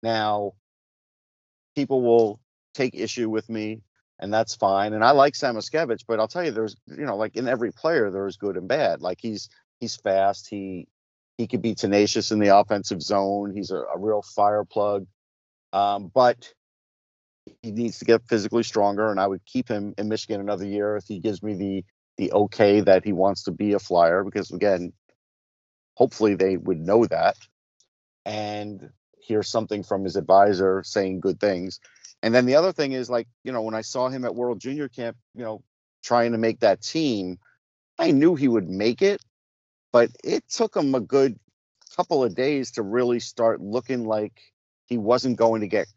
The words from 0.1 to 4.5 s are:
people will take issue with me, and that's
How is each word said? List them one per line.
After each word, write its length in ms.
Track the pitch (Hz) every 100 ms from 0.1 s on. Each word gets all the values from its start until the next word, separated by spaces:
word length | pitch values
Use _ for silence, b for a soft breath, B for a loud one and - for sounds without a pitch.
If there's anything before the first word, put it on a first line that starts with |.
| 113 107 104 101 95 _ _ _ _ _ _ _ _ _ _ _
people 280 | - 135 135
will 380 | 120 117 110 104 _ _ _
take 200 | - 127
issue 340 | - 107 - 113
with 200 | 110 -
me, 340 | 113 107 110 _ _ _ _
and 140 | 98
that's 220 | 110 113